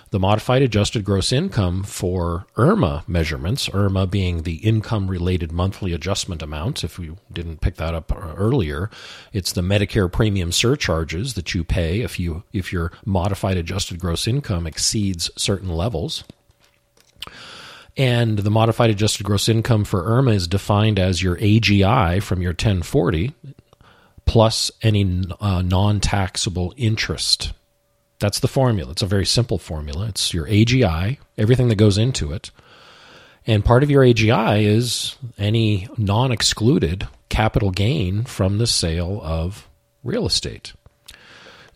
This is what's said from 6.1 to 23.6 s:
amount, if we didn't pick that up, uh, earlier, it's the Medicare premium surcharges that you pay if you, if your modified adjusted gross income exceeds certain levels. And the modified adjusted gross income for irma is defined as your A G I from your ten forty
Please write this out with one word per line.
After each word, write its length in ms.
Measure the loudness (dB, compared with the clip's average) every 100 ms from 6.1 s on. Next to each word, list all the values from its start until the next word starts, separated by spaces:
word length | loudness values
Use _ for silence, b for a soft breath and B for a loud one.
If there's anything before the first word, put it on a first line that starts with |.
| -4 -6 -8
amount, 420 | -8 -6 -6 -6
if 160 | -8 -10
we 120 | -14 -14 -14
didn't 300 | -10 -10 -4
pick 140 | -4
that 180 | -2 -6
up, 180 | -4 -6
uh, 220 | -8 -8
earlier, 540 | -2 0 2 0 -4 -6 B B B B
it's 180 | -8 -4
the 80 | -2
Medicare 500 | 0 0 0 0 0
premium 400 | 2 0 0 -2
surcharges 840 | 0 0 0 0 -2 -2 -6 -6
that 200 | -6 -6
you 80 | -4
pay 380 | -2 0 0 -2
if 180 | -4 -4
you, 240 | -6 -6 -6
if 180 | -6 -4
your 180 | -4 -6 B
modified 540 | -4 -2 -2 -2 -2 -2
adjusted 420 | -2 -6 -6 -6
gross 260 | -4 -2 -2
income 400 | -2 -2 -4 -4
exceeds 640 | -4 -4 -2 -2 -2 -6 -4
certain 320 | -4 -2 -2
levels. 560 | -2 -2 -4 -6 -8 -14 -20 _ _ _ _ _ _ _ -20 -20 B B B B B B
And 440 | -2 0 2 2 0
the 120 | 2
modified 380 | 2 2 4 2
adjusted 360 | 4 0 0
gross 220 | 0 0 2
income 380 | 2 4 2
for 200 | 2 0 2
irma 240 | 2 4
is 180 | 2 2
defined 500 | -2 2 2 4 2
as 240 | 2 2
your 140 | 0 2
A 220 | 4 4
G 240 | 6 4
I 360 | 4 4 2 0
from 200 | -2 -2
your 140 | -2
ten 260 | 0 0 0
forty 540 | 0 0 2 0 -2 -6 -18 -20